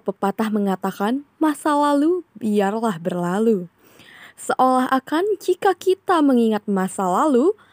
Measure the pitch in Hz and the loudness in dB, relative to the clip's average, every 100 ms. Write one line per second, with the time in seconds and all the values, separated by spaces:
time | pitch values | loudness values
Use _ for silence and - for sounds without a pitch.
0 | - 196 196 196 220 214 202 185 190 190 | -2 -4 -4 -2 -2 -2 -2 -2 -4 -4
1 | 208 262 285 _ 311 294 320 294 294 285 | -4 -4 -8 _ -2 -2 -2 0 2 2
2 | 302 359 - - 220 208 196 214 226 170 | 2 0 -4 -8 -2 0 0 0 -2 -4
3 | 170 175 175 185 226 208 175 _ _ _ | -4 -4 -2 0 0 0 -4 _ _ _
4 | - - - - - - 254 254 254 262 | -20 -20 -20 -20 -8 0 2 2 2 -2
5 | - 302 403 392 - 370 403 359 - 381 | -2 -2 -2 -2 -2 0 0 0 0 -2
6 | - 349 285 247 226 214 - 196 185 - | 0 2 4 4 2 0 -2 -2 -2 -2
7 | 190 185 302 247 311 440 _ | 0 2 2 4 2 0 _